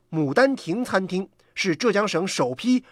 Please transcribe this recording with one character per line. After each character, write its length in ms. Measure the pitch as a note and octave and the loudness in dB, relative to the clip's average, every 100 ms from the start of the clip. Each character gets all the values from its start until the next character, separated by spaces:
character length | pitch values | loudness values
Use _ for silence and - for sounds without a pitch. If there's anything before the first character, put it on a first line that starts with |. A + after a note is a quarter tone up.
| _ | _
牡 220 | D#3+ C#3+ | -2 0
丹 200 | C#3 C4+ | 4 4
亭 300 | C4+ - G#3+ | 2 -4 -4
餐 240 | B3 G3 F#3+ | -2 -2 0
厅 220 | F#3 G3 _ _ - | -4 -6 _ _ -4
是 180 | G3 | -2
浙 200 | D3+ A#3+ | 0 0
江 120 | G3+ G#3 | 2 0
省 220 | E3 F#3 | -2 -2
首 260 | - B2+ | -2 -2
批 300 | B2+ A#3+ B3+ - | -2 0 0 -2